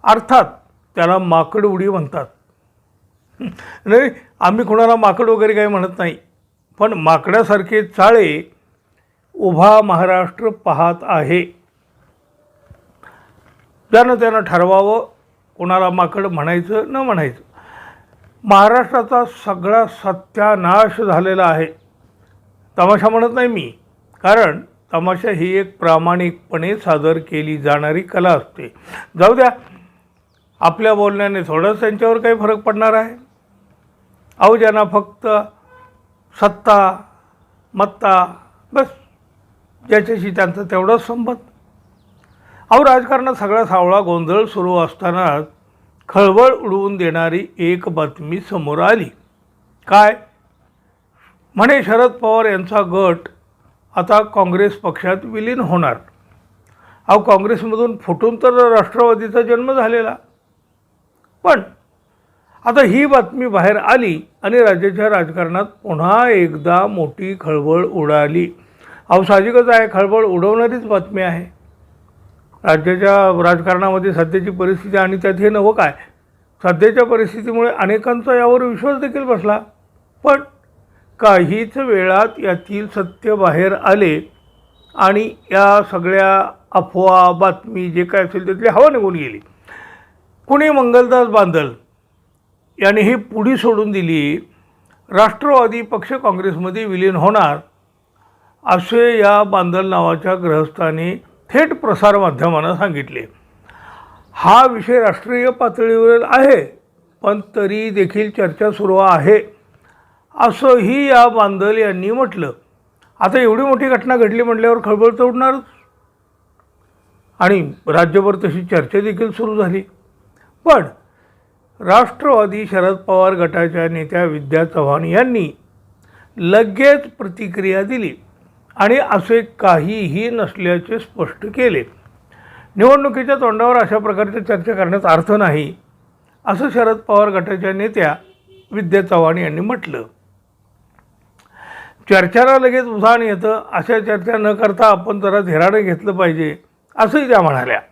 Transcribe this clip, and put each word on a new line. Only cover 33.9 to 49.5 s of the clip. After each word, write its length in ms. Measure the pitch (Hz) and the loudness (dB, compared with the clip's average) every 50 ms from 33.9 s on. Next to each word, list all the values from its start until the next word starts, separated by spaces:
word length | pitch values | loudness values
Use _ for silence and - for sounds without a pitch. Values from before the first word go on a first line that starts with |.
| _ _ _ _ _ _ _ _ _ _ | _ _ _ _ _ _ _ _ _ _
अहो, 180 | - 202 226 233 | 2 2 2 2
ज्यांना 260 | 220 220 208 214 214 | 2 0 0 0 -2
फक्त 440 | 175 175 208 202 - - _ - 226 214 208 208 208 _ _ _ _ _ _ - _ _ _ _ _ _ _ _ _ _ - | -2 -2 -6 -6 -6 -18 _ -6 -4 -2 -2 -4 -6 _ _ _ _ _ _ -20 _ _ _ _ _ _ _ _ _ _ -2
सत्ता, 600 | 208 208 202 - - 226 214 202 196 185 190 190 - _ _ _ _ _ _ _ _ _ _ _ _ _ _ | -2 -2 -2 -2 0 2 4 4 4 2 0 -4 -16 _ _ _ _ _ _ _ _ _ _ _ _ _ _
मत्ता, 600 | 190 202 202 - - - 202 190 185 180 180 180 - _ _ _ _ _ _ - | -4 -4 -4 -4 -4 0 2 2 2 2 0 -6 -20 _ _ _ _ _ _ -2
बस, 140 | - - - - _ _ _ _ _ _ _ _ _ _ _ _ _ _ _ _ _ _ - | -2 -2 -2 -6 _ _ _ _ _ _ _ _ _ _ _ _ _ _ _ _ _ _ 0
ज्याच्याशी 440 | 220 214 190 226 226 208 175 202 | 0 0 0 0 -6 -6 -6 -8
त्यांचा 300 | 185 185 196 180 170 190 208 175 | -2 -2 -2 -2 -2 -8 -8 -4
तेवढाच 360 | 190 185 185 190 226 226 - - | -4 -2 0 2 0 0 0 -6
संबंध. 300 | 233 240 233 226 247 240 - _ _ _ _ _ _ _ _ _ _ _ _ _ _ _ _ _ _ _ _ _ _ - - _ | -8 -8 -6 -6 -8 -8 -12 _ _ _ _ _ _ _ _ _ _ _ _ _ _ _ _ _ _ _ _ _ _ -20 -2 _
अहो, 140 | 226 254 294 | 4 4 6
राजकारणात 500 | 277 254 254 247 247 269 262 254 262 254 | 6 4 4 2 0 -2 -2 -2 -4 -6
सगळा 320 | - 202 196 208 226 226 | -4 -4 -2 0 0 0
सावळा 340 | - 180 185 180 175 185 202 | 0 0 0 2 2 2 0
गोंधळ 460 | 208 175 170 170 165 156 180 208 226 | 0 0 -2 -4 -2 -2 0 0 0
सुरू 320 | 214 - 208 180 180 180 175 | -2 -4 -6 -4 -2 0 -2
असतानाच 680 | 165 160 - _ 190 180 170 180 185 165 143 147 156 - _ _ _ _ _ _ _ _ _ _ _ - | -2 -2 -6 _ -6 -6 -4 -2 -2 -2 -2 -4 -6 -10 _ _ _ _ _ _ _ _ _ _ _ -4
खळबळ 460 | - 190 202 196 185 214 247 262 254 | 2 2 4 4 6 6 6 4 4
उडवून 420 | 214 - 214 190 196 196 202 202 190 | 0 -4 -4 -4 -4 -4 -4 -4 -4
देणारी 500 | 180 165 156 165 165 165 160 180 208 - _ - | -4 -4 -2 -2 -2 -2 -2 -4 -8 -10 _ -6
एक 320 | 175 170 180 180 175 - | -4 -2 -2 -4 -6 -8
बातमी 500 | 165 160 156 143 139 - 156 147 170 196 | -4 -4 -6 -6 -6 -14 -12 -10 -10 -10
समोर 400 | 170 - 196 180 151 143 147 160 | -10 -10 -10 -8 -6 -6 -4 0
आली. 300 | 175 190 226 226 175 123 _ _ _ _ _ _ _ _ | 2 2 2 0 -2 -8 _ _ _ _ _ _ _ _